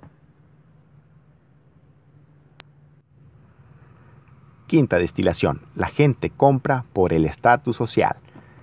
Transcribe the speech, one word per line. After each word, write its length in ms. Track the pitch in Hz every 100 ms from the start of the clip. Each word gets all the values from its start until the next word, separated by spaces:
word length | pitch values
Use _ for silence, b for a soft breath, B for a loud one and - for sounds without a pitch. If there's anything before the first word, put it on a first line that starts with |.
| - - _ _ _ _ _ _ _ _ _ _ _ _ _ _ _ _ _ _ _ _ _ _ _ - _ _ _ _ _ _ _ _ _ _ _ b b b b b b _ _ _ -
Quinta 300 | 160 127 87
destilación. 640 | 87 - 92 82 87 67 -
La 140 | - 87
gente 420 | - 147 123 117
compra 540 | - 139 131 - 131 -
por 200 | - 87
el 120 | 82
estatus 500 | 76 - 120 120 -
social. 440 | - 117 - - - B B B B